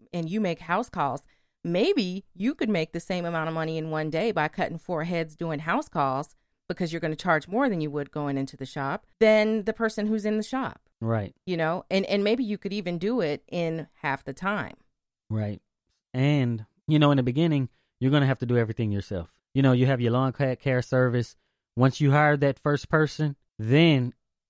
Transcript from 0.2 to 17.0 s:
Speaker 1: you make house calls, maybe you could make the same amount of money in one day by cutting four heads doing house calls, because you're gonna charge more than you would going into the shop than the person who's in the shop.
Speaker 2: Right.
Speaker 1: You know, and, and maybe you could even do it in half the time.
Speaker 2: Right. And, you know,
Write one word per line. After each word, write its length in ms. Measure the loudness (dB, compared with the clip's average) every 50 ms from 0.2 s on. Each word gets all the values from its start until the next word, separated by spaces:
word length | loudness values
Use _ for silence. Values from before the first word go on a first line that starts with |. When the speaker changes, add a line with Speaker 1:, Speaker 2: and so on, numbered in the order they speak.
| -4 -4
Speaker 1:
you 100 | -2 -2
make 200 | -2 -2 -4 -4
house 280 | -4 -2 -2 -2 -2 -4
calls, 340 | -4 -2 -2 -2 -2 -6 -10 _ _ _ _ _ _ _ -6
maybe 600 | -2 0 2 2 2 2 0 0 -2 -4 -8 -12 _ -10
you 200 | -4 -4 -4 -2
could 140 | -2 0 0
make 240 | 0 0 -2 -2
the 80 | -6 -8
same 240 | -6 -4 -4 -4 -4
amount 240 | -4 -4 -2 -2 -2
of 60 | -2
money 220 | -2 -4 -4 -4 -4
in 120 | -4 -4
one 180 | -4 -4 -4 -2
day 200 | -2 -2 0 0
by 140 | 0 0 -2 -2
cutting 300 | -2 -4 -4 -4 -6 -8
four 240 | -8 -6 -4 -4 -4
heads 300 | -2 -2 -4 -4 -6 -8
doing 240 | -8 -6 -6 -6 -4
house 280 | -2 -2 -2 -2 -2 -4
calls, 480 | -2 0 0 0 0 -2 -6 -8 -14 _ _ _ _ _ _ -8
because 240 | -6 -4 -4 -4
you're 80 | -4 -4
gonna 160 | -4 -4 -4
charge 320 | -2 0 2 2 2 0 -2
more 200 | -2 0 0 0
than 120 | 0 0
you 100 | -2 -4
would 200 | -4 -6 -6 -6
going 260 | -6 -6 -4 -2 -2 -4
into 180 | -4 -6 -8
the 80 | -10 -12
shop 400 | -8 -6 -4 -4 -4 -4 -6 _ _ _ 4
than 440 | 6 6 6 6 4 2 0 -2 -2
the 80 | -4
person 340 | -2 -2 -2 -2 -2 -2 -2
who's 180 | -2 -2 -2 -2
in 120 | -2 -2 -2
the 40 | -4
shop. 360 | -4 -6 -6 -6 -6 -8 -12 _ _ _ -6
Speaker 2:
Right. 340 | -2 -2 0 -2 -2 -6 -10 _ -8
Speaker 1:
You 120 | -4 -2 -2
know, 260 | 0 -2 -2 -4 -4 -2
and, 160 | -2 0 0
and 160 | 0 0 0 2
maybe 180 | 2 0 0 -2
you 120 | -4 -6
could 160 | -6 -6 -8
even 260 | -6 -6 -6 -4 -4 -4
do 220 | -2 -2 -2 0
it 220 | -2 -2 -4 -6 _ -8
in 380 | -4 -4 -2 -2 -4 -6 -8 -12 _ _
half 240 | -6 -6 -6 -6 -8
the 80 | -12
time. 440 | -10 -6 -4 -4 -4 -4 -6 -8 -12 -18 _ _ _ _ _ _ _ _ _ -6
Speaker 2:
Right. 320 | -4 -4 -4 -4 -6 -8 _ _ _ _ _ _ _ _ _ _ -2
And, 500 | 0 2 2 4 2 2 0 0 -4 -6 -12 _ _ _
you 120 | 2 4
know, 120 | 6